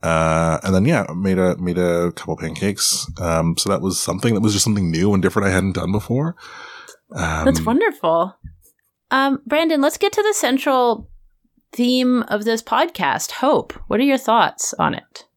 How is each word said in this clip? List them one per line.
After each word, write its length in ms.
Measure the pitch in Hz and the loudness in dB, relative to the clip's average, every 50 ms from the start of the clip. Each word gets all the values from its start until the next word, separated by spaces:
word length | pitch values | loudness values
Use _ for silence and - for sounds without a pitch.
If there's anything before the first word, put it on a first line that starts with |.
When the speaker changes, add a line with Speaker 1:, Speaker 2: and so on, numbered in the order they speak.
Speaker 1:
uh, 560 | - 85 82 80 80 80 80 80 82 82 80 73 - | 0 2 2 2 2 2 2 2 2 2 0 -2 0
and 100 | 95 95 | 2 2
then, 120 | 92 101 | 4 4
yeah, 200 | 135 170 123 98 - 80 | 4 2 2 0 -2 -6
made 240 | 87 98 95 95 | -2 0 0 2
a, 200 | 92 92 90 87 | 2 2 2 0
made 200 | 85 90 87 85 | 0 -2 -2 0
a 360 | 90 87 87 85 85 87 87 85 | 0 2 2 2 2 0 -2 -4
couple 240 | - - - 80 | -6 -8 -8 -6
pancakes. 680 | - 80 80 78 76 98 101 101 - - - - - - - 80 - | -6 -6 -8 -6 -2 -2 -4 -2 -2 -2 -2 -2 -4 -6 -10 -10 -6
Um, 380 | 87 85 82 82 82 82 82 | -2 0 0 2 2 0 0
so 100 | - - 98 | -2 0 -2
that 120 | 98 - | -2 0
was 180 | - 95 90 - | 0 -2 -2 -2
something, 360 | - - 87 95 - 120 113 | -4 -4 -4 -2 0 0 2
that 60 | 98 | 2
was 120 | 110 110 104 | 2 2 2
just 100 | 98 - | 2 0
something 260 | 117 107 101 95 85 | 0 0 0 0 0
new 240 | 80 80 90 104 101 | 0 2 2 4 4
and 80 | 95 | 4
different 280 | 90 95 - 110 101 98 | 2 2 2 2 0 2
I 20 | |
hadn't 220 | 95 95 95 98 87 | 2 2 2 2 -2
done 180 | - 82 85 | -2 -2 0
before. 460 | 98 104 - - 117 131 147 165 175 - - - - - - - - - - - - _ _ _ - | -2 -2 -2 -2 -2 -2 -2 -4 -6 -8 -16 -20 -20 -18 -18 -18 -18 -20 -20 -20 -20 _ _ _ -8
Um, 300 | - 87 80 80 80 80 | -6 -4 -4 -2 0 0
Speaker 2:
That's 160 | - 82 80 | 0 0 0
wonderful. 800 | 80 214 240 302 440 427 294 - - 165 165 165 175 190 - _ - - - _ _ _ _ _ _ _ _ _ _ _ | -2 0 0 0 0 0 -2 -2 -2 0 0 0 0 -2 -6 _ -20 -20 -20 _ _ _ _ _ _ _ _ _ _ _
Um, 300 | - 269 269 277 269 262 - | -2 0 0 0 -2 -4 -2
Brandon, 360 | 226 294 302 330 320 330 285 | -2 0 0 2 2 2 2
let's 160 | 277 302 - | 2 0 2
get 160 | - - 403 403 | 0 -2 0 0
to 100 | - 403 | 0 0
the 100 | 427 403 | 0 0
central 760 | - - 240 254 262 - 302 269 254 247 240 226 - - - - - _ _ _ _ _ _ _ _ _ _ - | 0 0 0 0 0 0 2 2 4 4 2 0 -2 -6 -18 -20 -20 _ _ _ _ _ _ _ _ _ _ -4
theme 500 | - 240 247 254 254 254 247 254 247 - - | -2 0 2 2 2 2 2 2 0 0 -2
of 160 | - 208 208 | -4 -2 0
this 180 | 233 226 220 - | -2 -2 -2 -2
podcast, 680 | - 233 233 320 339 - - 175 143 - - - - | -2 0 0 0 0 -2 -2 -2 0 0 -2 -4 -6
hope. 420 | - - - 269 294 160 - - - - - | -6 -2 2 2 2 2 0 -4 -14 -16 -6
What 120 | - 202 214 | -2 0 2
are 40 | 262 | 2
your 140 | 285 269 | 2 2
thoughts 560 | 254 262 - 226 226 185 - - - - - - - | 0 0 2 2 2 2 0 -2 -6 -8 -8 -2 -2
on 140 | - 156 - | -2 0 -2
it? 320 | - - _ _ - - _ _ | -4 -10 _ _ -20 -20 _ _